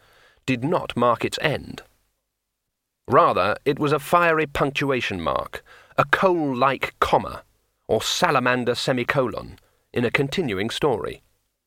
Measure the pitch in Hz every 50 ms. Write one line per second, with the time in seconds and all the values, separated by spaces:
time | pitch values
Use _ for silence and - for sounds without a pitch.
0 | _ _ _ _ _ _ _ _ _ - 131 117 127 160 185 143 - - - 120
1 | 120 120 113 - 120 107 - - - 156 120 - 65 - - - - _ _ _
2 | _ _ _ _ _ _ _ _ _ _ _ _ _ _ _ _ _ _ _ _
3 | _ - 120 156 170 139 107 92 90 104 - - - 143 143 - 151 139 151 147
4 | 143 - 180 175 175 165 160 156 151 143 - - 156 139 139 - 147 139 131 120
5 | - - 101 90 80 71 64 - - - - - - - - - - _ _ -
6 | 143 143 - - 196 190 175 165 151 139 127 120 131 139 131 - - - - -
7 | - - - 127 92 64 64 - - _ _ _ _ _ _ _ _ - 107 113
8 | - - - - 185 165 147 127 123 123 127 127 120 120 120 - - 143 131 123
9 | 120 - - 143 127 110 87 - 62 - - - _ _ _ _ _ _ - 120
10 | 123 113 - - 139 139 - 196 170 120 95 92 104 117 - - 165 147 113 -
11 | - - - - _ _ _ _ _ _ _ _ _